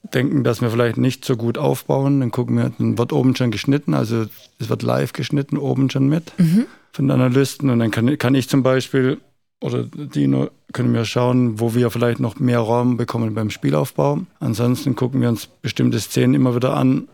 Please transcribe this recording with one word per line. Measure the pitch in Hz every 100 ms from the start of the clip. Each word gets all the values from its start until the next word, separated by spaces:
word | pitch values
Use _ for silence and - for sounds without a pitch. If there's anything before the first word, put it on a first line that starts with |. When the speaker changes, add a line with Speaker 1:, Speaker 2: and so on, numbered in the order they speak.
| -
Speaker 1:
denken, | 131 135 147
dass | 123 117
wir | 123
vielleicht | 117 120 113
nicht | 127 123 -
so | 120
gut | 117 117
aufbauen, | 143 131 - 147 139 139
dann | 123
gucken | 127 120 117
wir, | 123 -
dann | 113 107
wird | 120
oben | 143 131 123
schon | 123
geschnitten, | 104 - 143 147
also | 147 113 117 107 - - -
es | 113
wird | 117
live | 120 123 139
geschnitten, | - 135 143 139 147
oben | 135 131 135
schon | 135 135
mit | 160 165 -
Speaker 2:
Mhm. | 165 185 277 - _
Speaker 1:
von | - 139
den |
Analysten | 135 127 127 135 - 139
und | 117
dann | 113
kann, | 110 117 147
kann | 135 135
ich | 123
zum | 143
Beispiel | 131 131 - 135 131 143 _ _ _ -
oder | 143 123
Dino | 120 - 147 147 139 135 135 _ _
können | - 123
wir | 117 110
schauen, | - 123 123 123 107
wo | 117
wir | 117 120
vielleicht | 117 120 117
noch | 123 -
mehr | 127 120
Raum | 110 120 123 120
bekommen | 117 117 113
beim | 107 107
Spielaufbau. | - 139 147 143 - 143 147 185 -
Ansonsten | 139 113 120 123 139 123
gucken | 123 131
wir | 120
uns | 117 -
bestimmte | _ - - 123 120
Szenen | - - 123 139
immer | 131 120
wieder | 127 147
an, | 131 135 -